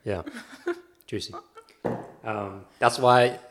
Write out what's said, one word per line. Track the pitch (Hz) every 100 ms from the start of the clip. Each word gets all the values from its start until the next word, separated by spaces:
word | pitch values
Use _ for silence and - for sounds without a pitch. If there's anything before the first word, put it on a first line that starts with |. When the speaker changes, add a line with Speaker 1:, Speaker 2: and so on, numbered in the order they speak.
Speaker 1:
Yeah. | - 87 294 254 - -
Speaker 2:
<laughs> | 349 349 - _ -
Speaker 1:
Juicy. | 104 - - - - - _ - 123 - -
Um, | 113 107 98 95 - -
that's | 120 -
why, | 127 123 123 123 -